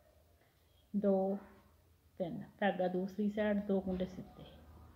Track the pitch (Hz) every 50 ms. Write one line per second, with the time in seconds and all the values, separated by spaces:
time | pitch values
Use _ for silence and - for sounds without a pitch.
0 | _ _ - - _ _ _ _ _ _ _ _ _ _ _ _ _ _ - 202
1 | 202 202 190 190 190 196 202 202 - - - - - - _ _ _ _ _ _
2 | _ _ _ - 185 165 156 - - - - - 208 196 185 185 185 180 180 180
3 | 190 196 - - 208 202 202 214 208 208 208 202 202 202 196 190 185 190 185 185
4 | 185 185 - - - - - - 156 - - - - - - - - - -